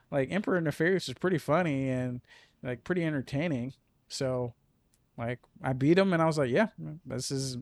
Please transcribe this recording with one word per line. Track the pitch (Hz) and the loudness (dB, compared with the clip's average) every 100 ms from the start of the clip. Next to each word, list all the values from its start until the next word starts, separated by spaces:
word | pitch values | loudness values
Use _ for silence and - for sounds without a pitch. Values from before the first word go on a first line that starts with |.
| _ | _
Like, | 147 131 | -2 0
Emperor | 185 - 185 | 0 0 0
Nefarious | 160 - 165 185 - | 0 0 2 2 -2
is | |
pretty | 123 185 165 | -4 0 0
funny | - 156 170 139 135 | 2 2 2 0 0
and, | 127 127 123 - - - _ | -2 -2 -6 -12 -20 -20 _
like, | 123 123 | -8 -8
pretty | - 180 | -2 0
entertaining. | 160 147 120 139 175 131 127 - _ _ _ | 0 -2 -2 -2 -2 -2 -4 -10 _ _ _
So | - 131 127 123 - _ _ _ _ _ - | -4 -2 -2 -4 -8 _ _ _ _ _ -8
like, | 117 123 _ - | -6 -6 _ -8
I | 135 | -4
beat | 127 139 175 | 2 4 6
him, | 196 | 6
and | 170 | 4
I | 160 | 2
was | 156 | 2
like, | 131 | 2
"Yeah, | 139 220 - 156 151 - | 2 0 -2 -12 -12 -8
this | 123 - | -8 -4
is | 135 135 123 | -4 -4 -8